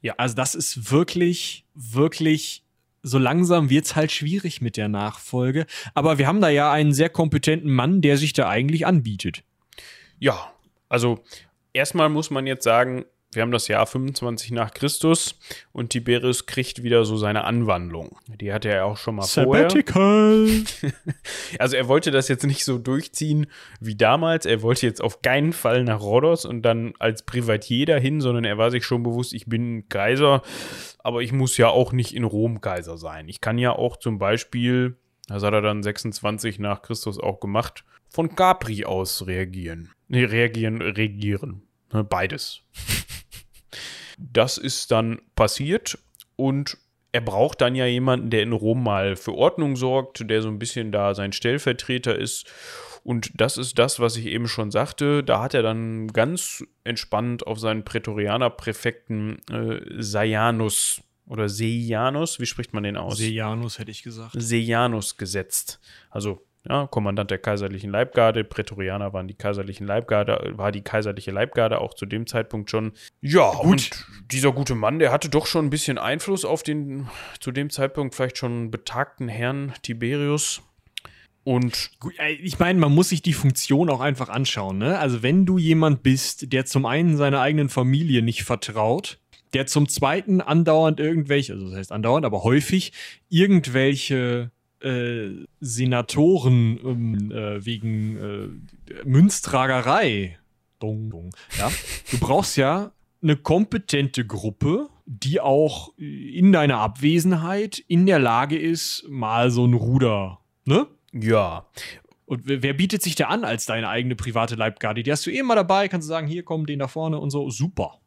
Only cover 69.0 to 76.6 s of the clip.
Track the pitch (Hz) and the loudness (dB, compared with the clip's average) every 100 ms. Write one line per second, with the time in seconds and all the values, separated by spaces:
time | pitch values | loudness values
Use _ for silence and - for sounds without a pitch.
69 | 101 98 92 95 101 101 98 95 101 104 | -6 -6 -10 -8 -6 -6 -8 -10 -4 -4
70 | 120 107 104 110 - 98 101 101 101 107 | 0 0 2 -2 -4 -4 -4 -4 -4 -4
71 | 107 101 - 98 123 - 113 110 110 - | -4 -6 -8 -4 -2 0 0 0 -4 -8
72 | 101 107 113 120 107 110 101 110 110 - | -8 -6 -4 -4 -4 -8 -4 -4 -4 -10
73 | - _ 139 175 120 - 165 185 - - | -20 _ 2 6 6 4 4 4 2 -8
74 | - - - 135 139 127 139 120 107 156 | -16 -20 -8 0 2 2 -2 0 0 2
75 | 147 139 156 143 - 170 151 151 - 131 | 2 2 2 0 2 0 0 0 -2 -2
76 | 104 147 - 190 - 156 | -2 -4 -2 -2 0 -2